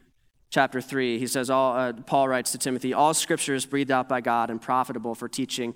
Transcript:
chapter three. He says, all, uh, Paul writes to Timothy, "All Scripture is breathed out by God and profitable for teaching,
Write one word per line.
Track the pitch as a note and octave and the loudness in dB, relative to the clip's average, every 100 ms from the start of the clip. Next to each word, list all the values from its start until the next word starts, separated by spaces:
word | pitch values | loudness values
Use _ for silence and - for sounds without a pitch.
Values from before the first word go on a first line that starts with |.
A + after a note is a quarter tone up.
| _ _ _ _ - | _ _ _ _ -4
chapter | D3 C3 B2+ | 2 2 0
three. | - C3+ B2 A#2 | -4 -2 0 0
He | B2 | 0
says, | C3+ B2+ | -2 2
all, | C3 C3 B2 | 2 2 2
uh, | B2+ | -2
Paul | A#2 - C#3 C3+ | -4 0 2 4
writes | B2+ A#2+ | 2 -2
to | B2+ | -4
Timothy, | C#3 B2 B2+ | -4 -4 -2
"All | B2+ D3+ D#3 | 4 4 4
Scripture | - D#3+ - C3+ | 0 -2 0 -2
is | C3 | -2
breathed | C#3+ C3+ | -2 2
out | C3 B2 | 2 2
by | B2+ | -2
God | A#2+ A#2 A2+ | 2 0 0
and | A2+ | -4
profitable | - B2+ B2+ A#2+ A#2 A2+ | 0 0 0 -4 -6 -8
for | A#2+ | -8
teaching, | - B2+ - A#2 | -6 -4 -4 -6